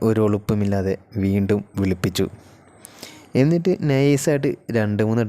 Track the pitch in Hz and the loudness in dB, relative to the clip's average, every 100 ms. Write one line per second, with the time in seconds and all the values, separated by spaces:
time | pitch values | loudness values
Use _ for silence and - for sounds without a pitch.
0 | 113 110 107 104 - 107 101 98 95 95 | 0 2 2 0 -2 -2 0 0 -2 -4
1 | - 101 98 98 98 104 - - 95 92 | -6 -2 0 0 0 -2 -2 -4 -2 -2
2 | 98 - 95 - - - - - - - | -4 -2 -4 -6 -20 -20 -20 -20 -20 -20
3 | - - - 123 143 170 175 - 151 135 | -20 -20 -4 0 2 2 0 0 0 2
4 | 143 139 160 143 139 - - 113 104 104 | 2 2 0 0 -2 -4 -4 -2 0 0
5 | 110 113 | 0 0